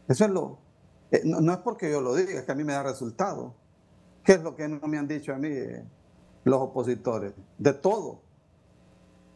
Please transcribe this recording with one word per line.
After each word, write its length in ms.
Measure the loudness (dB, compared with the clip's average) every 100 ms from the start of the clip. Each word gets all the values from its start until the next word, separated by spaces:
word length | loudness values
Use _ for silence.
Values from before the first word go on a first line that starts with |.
| 0
Eso 180 | 4 4
es 60 |
lo, 280 | 2 -2 -10 _ _ -20 -20 -2
eh, 100 | 0
no, 180 | 2 4
no 120 | 4
es 60 | 2
porque 300 | -2 -4 -2
yo 120 | 0
lo 140 | 0 0
diga, 180 | 0
es 100 | -2
que 80 | -4
a 40 | -4
mí 80 |
me 100 | -2
da 100 | -2
resultado. 720 | -4 -6 -6 -4 -4 -4 -10 -16 _ _ _ -20 -20 2
¿Qué 100 | 6
es 80 | 6
lo 140 | 4 -6
que 120 | -6
no 120 | -4 -2
me 100 | -2
han 100 | -2
dicho 260 | -4 -4
a 40 | -4
mí, 120 | -4
eh, 360 | -4 -6 -8 -14 -20 _ -20 -20 -2
los 160 | 2 2
opositores? 760 | 0 -2 -2 -2 -2 -4 -6 -12 -18 0
De 160 | 2
todo. 480 | 2 0 0 -4 -12 _ _ _ _ _ -20 -20 -20 -20 -20 -20